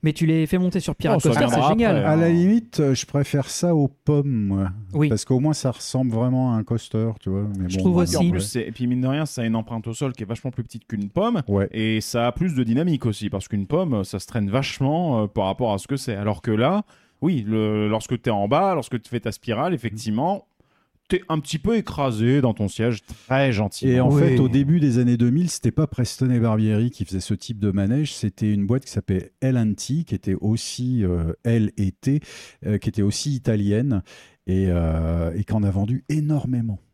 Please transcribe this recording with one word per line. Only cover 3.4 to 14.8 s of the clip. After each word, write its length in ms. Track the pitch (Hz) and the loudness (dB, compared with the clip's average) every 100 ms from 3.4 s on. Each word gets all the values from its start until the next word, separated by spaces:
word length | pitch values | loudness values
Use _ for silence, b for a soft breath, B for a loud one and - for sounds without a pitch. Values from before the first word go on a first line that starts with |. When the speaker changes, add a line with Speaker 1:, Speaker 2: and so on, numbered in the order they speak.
| 135 | -2
Speaker 3:
ça 240 | - 175 | -2 2
aux 140 | 165 143 | 2 2
pommes, 420 | - - 147 143 123 101 | 0 0 2 2 0 0
moi. 220 | 98 95 95 101 | 0 0 -4 -8
Speaker 1:
Oui. 160 | 151 147 | 0 0
Speaker 3:
Parce 160 | 107 - | 0 0
qu'au 140 | 131 | 2
moins, 140 | 147 | 2
ça 180 | 151 135 | 0 -2
ressemble 400 | 117 - 135 127 | -4 -6 -2 0
vraiment 400 | 113 123 127 127 | 0 0 2 2
à 40 | 117 | 0
un 60 | |
coaster, 460 | 107 113 - 110 113 113 | 0 -4 -2 -2 -2 -4
tu 100 | - | -4
vois. 160 | 95 104 98 | -4 -2 -4
Mais 80 | 90 | -2
Speaker 1:
Je 100 | 95 | 0
Speaker 3:
bon, 40 | |
Speaker 1:
trouve 120 | 92 | 2
Speaker 3:
moi, 100 | 175 | 4
Speaker 1:
aussi. 140 | 175 - | 2 2
Speaker 2:
En 40 | 175 | 2
Speaker 3:
ouais. 40 | |
Speaker 2:
plus, 120 | 180 | 0
c'est, 200 | 101 123 - | -2 -4 -6
et 40 | |
puis 140 | 113 123 | -4 -2
mine 160 | 123 | 0
de 60 | 127 | 0
rien, 180 | 139 156 | -2 -4
ça 160 | - | -4
a 40 | 113 | -2
une 100 | 113 | -2
empreinte 320 | 113 117 107 | -4 -8 -8
au 60 | |
sol 200 | 113 139 | -6 -6
qui 80 | 123 | -6
est 40 | 101 | -8
vachement 240 | 113 131 | -6 -6
plus 120 | 123 | -8
petite 220 | 113 117 _ | -10 -10 _
qu'une 240 | 107 101 | -6 -4
pomme, 320 | 165 214 120 110 | -2 0 0 0
Speaker 3:
Ouais. 200 | 98 98 | 0 0
Speaker 2:
et 280 | - 110 110 | 0 0 0
ça 260 | - 120 120 | -2 0 0
a 40 | |
plus 220 | - 180 | 0 -2
de 100 | 139 | 0
dynamique 440 | 120 117 175 147 123 | 0 2 2 0 0
aussi, 220 | 104 104 | -2 -4
parce 160 | 98 - | -6 -4
qu'une 180 | 104 98 | -4 -2
pomme, 380 | 156 185 117 | -2 0 -2
ça 160 | 95 101 | -2 -6
se 80 | - | -6
traîne 220 | 120 101 | -4 -2
vachement, 720 | 113 135 - | -2 -2 -2